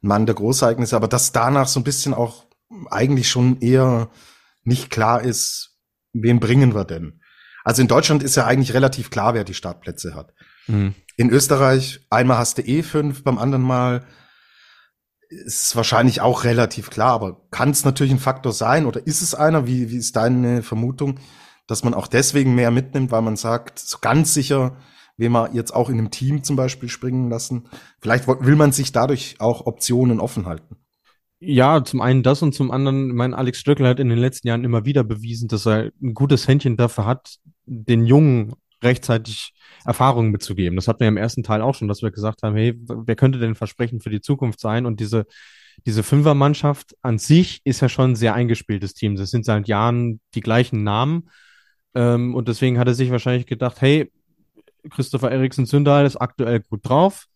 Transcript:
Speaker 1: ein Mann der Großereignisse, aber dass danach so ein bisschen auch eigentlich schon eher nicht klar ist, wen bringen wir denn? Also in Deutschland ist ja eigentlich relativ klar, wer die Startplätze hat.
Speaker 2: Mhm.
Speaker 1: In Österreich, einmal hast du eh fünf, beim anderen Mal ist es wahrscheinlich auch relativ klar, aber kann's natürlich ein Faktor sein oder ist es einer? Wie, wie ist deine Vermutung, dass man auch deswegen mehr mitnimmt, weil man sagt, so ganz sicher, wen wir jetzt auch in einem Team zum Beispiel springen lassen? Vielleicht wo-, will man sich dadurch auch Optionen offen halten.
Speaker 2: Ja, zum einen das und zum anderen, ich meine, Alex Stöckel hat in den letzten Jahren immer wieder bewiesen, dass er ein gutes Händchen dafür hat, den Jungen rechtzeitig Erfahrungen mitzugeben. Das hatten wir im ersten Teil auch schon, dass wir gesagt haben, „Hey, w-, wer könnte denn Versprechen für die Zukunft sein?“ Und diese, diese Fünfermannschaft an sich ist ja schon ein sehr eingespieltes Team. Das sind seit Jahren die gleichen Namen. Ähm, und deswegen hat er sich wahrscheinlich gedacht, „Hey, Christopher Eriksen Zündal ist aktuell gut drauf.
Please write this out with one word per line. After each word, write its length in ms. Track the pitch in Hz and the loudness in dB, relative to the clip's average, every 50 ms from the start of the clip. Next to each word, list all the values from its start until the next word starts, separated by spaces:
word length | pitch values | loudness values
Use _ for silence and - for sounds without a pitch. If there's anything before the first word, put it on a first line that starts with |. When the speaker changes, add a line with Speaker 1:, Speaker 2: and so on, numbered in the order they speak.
Speaker 1:
ein 60 | - 104 | 0 0
Mann 180 | 101 104 110 | 2 2 2
der 100 | 113 113 | 0 0
Großereignisse, 600 | 95 101 113 135 131 - 120 117 120 123 110 - | -2 -2 -2 0 2 2 0 2 0 -2 -2 0
aber 120 | 110 104 107 | -2 0 0
dass 240 | 110 120 - - | 0 0 -2 0
danach 360 | - 123 113 123 139 143 135 127 | 0 0 0 2 2 2 0 0
so 120 | - 135 | -2 -2
ein 40 | 117 | -2
bisschen 300 | 139 139 - - 143 131 | -2 -4 -4 -4 -4 -2
auch 300 | 104 120 113 - - _ _ _ _ _ _ - 202 170 - | -2 -4 -6 -6 -14 _ _ _ _ _ _ -20 -20 -14 -8
eigentlich 400 | - 98 117 131 143 131 120 - | -2 -2 0 2 2 2 2 0
schon 320 | - 127 123 127 127 127 | 0 2 2 2 2 2
eher 480 | - 117 127 131 131 131 123 117 113 110 _ _ _ - _ _ _ _ _ _ _ | 2 2 4 4 4 4 2 0 -2 -4 _ _ _ -20 _ _ _ _ _ _ _
nicht 260 | 117 123 127 - - | -2 -2 -2 -2 -6
klar 320 | - 113 110 110 117 120 | -2 0 2 2 2 2
ist, 580 | 110 123 113 - - - - - - - _ _ _ _ _ _ _ _ _ | 0 -2 -2 -2 -4 -6 -6 -10 -12 -16 _ _ _ _ _ _ _ _ _
wen 260 | 120 107 117 120 120 | -2 2 4 4 4
bringen 340 | 110 107 120 135 139 123 107 | 4 4 4 6 6 4 2
wir 80 | 104 95 | 0 -4
denn? 380 | 90 85 82 82 76 - _ _ _ _ _ _ _ _ - - | -6 -8 -10 -10 -12 -14 _ _ _ _ _ _ _ _ -8 -2
Also 180 | - 117 127 | -2 2 2
in 60 | 131 110 | 4 4
Deutschland 340 | 120 135 160 - 151 147 | 4 4 4 4 0 0
ist 140 | 135 135 - | 0 0 0
ja 100 | 143 123 | 0 2
eigentlich 280 | 117 123 135 131 - 113 | 2 2 2 2 0 2
relativ 380 | 127 135 131 131 - 110 - | 2 2 2 0 -2 -10 -6
klar, 220 | - 117 98 113 120 | -4 -2 0 0 0
wer 120 | 113 101 | 0 -4
die 80 | 90 92 | -6 -10
Startplätze 600 | - - 90 87 - _ - 85 - - 90 73 | -10 -10 -10 -12 -10 _ -14 -12 -10 -12 -12 -12
hat. 200 | 76 73 _ _ _ _ _ _ _ _ - | -12 -18 _ _ _ _ _ _ _ _ -2
Speaker 2:
Mhm. 260 | 113 104 101 98 98 - _ _ - | 0 0 0 0 -2 -6 _ _ -2
Speaker 1:
In 140 | - 120 123 | 0 2 4
Österreich, 760 | 117 139 139 - 151 135 139 131 131 131 131 - - - _ _ | 4 4 4 4 2 2 4 4 4 2 0 -4 -10 -16 _ _
einmal 280 | - 113 123 127 131 120 | 0 2 2 2 2 2
hast 200 | 120 - - - | 0 -2 -4 -6
du 60 | - | -4
eh 200 | - 127 156 160 | -2 -2 -2 -2
fünf, 400 | 160 - 151 151 147 135 131 - | -2 -4 -2 -2 -2 -6 -4 -4
beim 140 | 143 127 101 | -2 -2 0
anderen 260 | 110 135 139 131 127 | -2 -2 0 0 0
Mal 420 | 127 127 123 123 123 123 123 127 - _ _ _ _ _ _ _ _ _ _ _ _ _ _ _ _ _ _ _ _ _ _ _ _ | 0 0 0 0 0 -2 -4 -6 -10 _ _ _ _ _ _ _ _ _ _ _ _ _ _ _ _ _ _ _ _ _ _ _ _
ist 380 | - - - 113 110 - - - | -20 -20 -14 -10 -8 -4 -4 -2
es 80 | - 120 | -2 0
wahrscheinlich 420 | 113 - - 113 120 127 110 - | 0 2 2 4 4 4 2 4
auch 240 | - 120 123 - - | 2 2 0 2 0
relativ 460 | 120 120 117 120 110 - - 101 - | 0 2 2 2 0 -2 -8 -12 -12
klar, 220 | - - 107 127 | -4 0 2 2
aber 360 | 127 113 107 95 87 _ _ _ | 2 2 -2 -6 -10 _ _ _
kann's 340 | - - 127 135 147 - - | -4 -2 0 0 0 2 0
natürlich 260 | 143 131 - 143 135 | 0 0 2 0 2
ein 80 | 135 127 | 2 0
Faktor 320 | 135 135 131 131 - 127 | 0 -2 -4 -2 -4 -6
sein 340 | 107 - 117 110 127 160 156 | -4 -2 0 2 2 2 2
oder 220 | 123 113 120 - - | 0 -4 -4 -6 -4
ist 140 | 151 - | -4 -4
es 120 | 180 165 - | -4 -4 -2
einer? 320 | - 151 156 160 156 131 | 0 0 2 2 2 0
Wie, 240 | 120 127 127 123 113 | 0 -2 -2 -2 -4
wie 60 | 117 | -6
ist 220 | 123 117 - - 117 | -6 -8 -4 -2 0
deine 460 | 110 117 127 123 123 120 120 120 117 | 0 2 2 2 2 0 0 -2 -2
Vermutung, 560 | - - 110 117 123 131 131 143 139 135 135 - - - - - - _ _ _ _ | -4 -4 -4 -2 -4 -4 -4 -4 -6 -6 -8 -12 -20 -20 -20 -20 -20 _ _ _ _
dass 180 | 113 104 - | -8 -4 -2
man 80 | 120 117 | -2 -2
auch 140 | - - - | -2 -6 0
deswegen 460 | - 120 139 - - 143 135 131 123 | 0 0 0 2 2 0 2 2 2
mehr 180 | 123 123 117 | 2 2 2
mitnimmt, 400 | 117 123 131 131 - 143 131 120 | 2 0 -2 -2 -4 -4 -2 0
weil 100 | 117 113 | 0 -2
man 160 | 113 113 110 104 | -2 -2 -4 -6
sagt, 420 | - 117 117 120 120 - _ - | -4 -4 -4 -4 -6 -10 _ -18
so 200 | - - - - | -12 -12 -12 -6
ganz 320 | - 110 120 151 160 160 - | -2 2 2 2 2 2 0
sicher, 420 | 151 135 - 143 139 127 127 131 - - _ _ _ - _ _ | -2 0 0 0 0 0 -2 -4 -8 -20 _ _ _ -20 _ _
wen 160 | - 113 117 | -2 0 2
wir 200 | 120 120 113 - - | 2 2 0 0 -2
jetzt 200 | 117 113 - - | -6 -6 -2 -2
auch 140 | 110 123 113 | -2 -2 0
in 100 | 131 113 | 0 -2
einem 140 | 110 104 | -2 -4
Team 320 | - - 127 131 143 151 131 | -6 -6 -4 -2 -2 -2 -2
zum 140 | - 147 131 | -2 -2 -2
Beispiel 320 | 131 127 131 - - 120 | -2 -2 -4 -8 -12 -12
springen 400 | - - - 127 127 127 127 120 | -12 -8 -8 -6 -4 -2 -2 -2
lassen? 400 | 117 117 - - 131 120 117 _ - - - _ _ _ | -4 -6 -6 -6 -8 -8 -8 _ -20 -20 -20 _ _ _
Vielleicht 260 | _ 107 117 127 127 131 | _ 0 0 0 2 0
wo-, 140 | 131 127 | -2 2
will 160 | - 127 147 151 | 4 4 6 6
man 160 | 151 143 135 | 6 4 4
sich 180 | - 139 - | 2 -2 -2
dadurch 440 | - 120 117 135 147 123 - - - _ | 0 0 2 2 0 -2 -4 -10 -12 _
auch 260 | 107 113 120 - - | -2 -2 -2 0 -4
Optionen 540 | - 110 - - - 123 120 127 123 120 110 | -8 -6 -6 -4 -2 0 2 2 2 2 0
offen 260 | 82 127 - - 95 | -2 -4 -6 -6 -8
halten. 300 | 87 82 80 _ _ - _ _ _ _ _ _ _ _ _ _ _ _ _ | -8 -8 -12 _ _ -20 _ _ _ _ _ _ _ _ _ _ _ _ _
Speaker 2:
Ja, 440 | - 180 147 123 127 139 160 156 127 | -6 0 2 4 4 6 4 2 0
zum 180 | - - 127 | 0 -4 -2
einen 200 | - 123 131 131 117 | 0 2 2 2 4
das 180 | 127 139 143 170 | 2 2 2 0
und 100 | 151 135 | -2 0
zum 160 | - 143 127 | 0 -4 -2
anderen, 400 | 117 127 139 139 135 135 135 131 | -2 -2 -2 0 0 0 -2 -2
ich 60 | 123 | -2
meine, 200 | 120 120 127 127 | -2 -2 -2 -2
Alex 240 | - 131 123 120 - | -2 -4 -4 -4 -4
Stöckel 280 | - - 143 - 139 127 | 0 0 2 4 4 2
hat 120 | 127 131 | 2 2
in 100 | 139 127 | 2 0
den 100 | 117 120 | 2 2
letzten 280 | 120 131 131 - _ 120 | 0 0 -2 -4 _ -4
Jahren 140 | 117 117 120 | -4 -2 -2
immer 220 | 123 117 113 104 | 0 -2 -2 0
wieder 180 | 127 143 143 120 | 0 0 0 0
bewiesen, 440 | 107 113 104 110 113 117 113 120 110 | 0 -4 -8 -8 -10 -10 -8 -6 -4
dass 180 | 113 107 - | -4 -2 0
er 260 | 117 107 107 110 107 _ _ - | 0 0 0 0 -4 _ _ -8
ein 100 | 131 110 | -8 -2
gutes 340 | - 135 139 143 123 - - | -2 2 2 4 2 4 2
Händchen 300 | 135 147 - 135 117 107 | 2 2 2 0 0 2
dafür 280 | 123 117 - - 101 107 | 0 0 0 -2 -2 -2
hat, 300 | 127 135 _ - - _ _ - _ _ _ | -2 -4 _ -20 -20 _ _ -20 _ _ _
den 400 | - 143 113 107 - 120 113 117 | -16 -14 -14 -2 0 2 2 4
Jungen 480 | 113 127 147 160 147 131 120 110 110 120 _ _ _ _ _ - | 6 6 6 6 6 4 2 0 -4 -10 _ _ _ _ _ 0
rechtzeitig 680 | 120 127 123 - - 120 113 110 110 107 - - - _ _ _ - - - _ | 0 0 0 0 -2 -2 -2 -2 -6 -14 -14 -14 -16 _ _ _ -20 -20 -14 _
Erfahrungen 460 | - 120 - 131 135 127 120 113 110 | -4 0 2 2 2 4 2 2 0
mitzugeben. 440 | 101 98 - - 104 90 95 87 87 | 0 -2 -6 -8 -4 -4 -2 -2 -2
Das 120 | 92 92 - | -2 -2 -2
hatten 120 | 113 - | 0 2
wir 80 | 120 110 | 2 2
im 100 | 107 98 | 2 0
ersten 240 | 104 117 - - | -2 -4 -4 -6
Teil 200 | 110 - 110 107 110 | -4 -2 -2 -2 0
auch 100 | 127 139 | -2 -4
schon, 140 | - 117 104 | -2 -4 -6
dass 160 | 104 - - | -6 -4 -6
wir 80 | 110 | -8
gesagt 320 | - - 104 107 107 _ - | -6 -4 -6 -6 -6 _ -4
haben, 120 | 107 104 | -4 -2
„Hey, 180 | 107 107 123 117 | 0 0 0 -2
w-, 200 | 117 120 117 120 110 113 | -4 -10 -12 -12 -10 -4
wer 100 | 117 113 | -4 -2
könnte 240 | - - 131 131 127 | 2 2 2 2 0
denn 160 | 117 113 110 | -2 -4 -4
Versprechen 460 | - - 104 - _ 123 117 120 113 | -4 -8 -10 -6 _ -6 -4 -4 -8
für 100 | - 113 | -8 -6
die 100 | 107 104 | -8 -8
Zukunft 380 | - - 147 135 139 120 104 - | -4 -4 -4 -2 -2 -6 -6 -4
sein?“ 260 | - 113 107 117 123 | -6 -4 -2 -2 -2
Und 140 | 120 113 104 | -4 -4 -6
diese, 260 | 113 104 110 113 104 _ _ - - - _ _ _ _ _ _ _ - | -6 -2 -2 -2 -2 _ _ -20 -20 -20 _ _ _ _ _ _ _ -4
diese 160 | 107 110 107 | -2 -2 0
Fünfermannschaft 920 | - - 143 147 156 147 139 139 143 147 - - 147 143 - - _ - _ | 2 2 4 4 4 4 4 4 2 2 2 0 -2 -2 -2 -8 _ -20 _
an 160 | _ 127 117 110 | _ -2 -2 -2
sich 440 | - - 147 165 185 - - - _ | 2 4 6 6 6 4 -2 -8 _
ist 160 | 139 123 - | -4 -2 0
ja 100 | - 127 | 0 -2
schon 220 | - - 131 131 | 0 2 0 2
ein 40 | 123 | 2
sehr 200 | 110 117 113 107 | 2 0 0 2
eingespieltes 580 | 113 123 120 113 110 - _ 107 98 98 98 - | 2 0 0 0 -2 -2 _ -6 -4 -4 -8 -8
Team. 220 | - - 107 101 | -4 -2 -2 -2
Das 160 | 95 98 95 | -2 -4 -2
sind 140 | - 120 110 | -4 -4 0
seit 220 | - 110 104 101 104 | 0 -2 -2 0 -2
Jahren 520 | 107 101 110 117 120 120 120 117 113 110 _ _ - | -2 0 0 0 0 0 -2 -4 -4 -8 _ _ -10
die 60 | 120 | -8
gleichen 420 | 113 117 110 120 117 - - 110 104 | -4 0 2 2 2 0 0 -4 -2
Namen. 460 | 104 101 107 123 143 160 170 165 _ _ _ _ _ _ _ _ _ _ _ _ _ _ | -2 0 0 -2 -2 -2 -4 -6 _ _ _ _ _ _ _ _ _ _ _ _ _ _
Ähm, 400 | 127 120 120 120 117 120 123 123 | 0 0 2 2 0 0 -2 -4
und 120 | 127 117 120 | -4 -4 -4
deswegen 300 | 117 - 131 127 123 120 | -4 -2 0 0 2 2
hat 100 | 123 127 | 2 0
er 60 | 123 | 0
sich 160 | 120 135 123 | 0 0 -2
wahrscheinlich 380 | 123 120 - 127 123 123 120 _ | -2 -2 -2 -2 -2 -2 -4 _
gedacht, 340 | 127 113 127 123 - - | -6 -6 -6 -6 -4 0
„Hey, 300 | - 135 143 156 147 - _ _ _ _ _ _ _ _ _ _ _ _ _ _ _ 156 | 2 4 4 4 0 -4 _ _ _ _ _ _ _ _ _ _ _ _ _ _ _ -18
Christopher 400 | - - 131 - - 131 117 123 | -6 -6 -6 -4 -4 -2 -2 0
Eriksen 340 | 127 135 131 131 - - 131 | 0 0 -2 -2 0 -2 -4
Zündal 400 | 113 - 143 143 143 143 143 143 | 0 2 2 4 4 4 6 4
ist 120 | 139 - - | 2 2 -2
aktuell 420 | 123 120 _ - 131 113 120 117 | -6 -6 _ -4 -2 0 0 -2
gut 280 | 104 _ - 101 _ - | -2 _ -10 -10 _ 0
drauf. 380 | 127 143 175 196 196 - - _ _ | 2 4 4 2 0 -4 -20 _ _